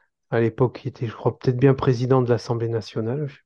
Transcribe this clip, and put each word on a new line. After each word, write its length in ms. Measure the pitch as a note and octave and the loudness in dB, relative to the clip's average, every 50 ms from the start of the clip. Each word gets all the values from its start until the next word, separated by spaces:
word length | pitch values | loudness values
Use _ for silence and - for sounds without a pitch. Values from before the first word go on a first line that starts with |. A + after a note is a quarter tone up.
| _ _ _ _ _ - | _ _ _ _ _ -4
à 100 | B2 A#2 | 0 0
l'époque, 380 | A#2 A2+ A2 - B2+ A#2+ - - | 0 0 2 0 0 0 0 -4
qui 80 | - | -12
était, 200 | A#2+ - - B2 | -12 -8 -8 -8
je 80 | A2+ - | -8 -6
crois, 200 | - - A#2+ - | -4 -4 -4 -4
peut-être 200 | - - C3+ B2 | -2 -2 -2 2
bien 160 | B2 C3+ C#3 C3 | 4 4 4 4
président 480 | C#3 - C3+ B2 A2+ B2+ A#2+ C3 C3 | 4 2 0 0 2 2 2 2 2
de 80 | B2 A#2 | 4 2
l'Assemblée 400 | A#2+ G#2+ - - A#2 A#2 A#2 A2+ | 0 0 -2 -4 -4 -4 -4 -4
nationale. 580 | A2+ A2+ G#2+ - - A#2+ A2 A2+ C3 D3+ D3+ C#3 - _ _ | -4 -6 -6 -8 -8 -6 -6 -4 -4 -6 -6 -8 -10 _ _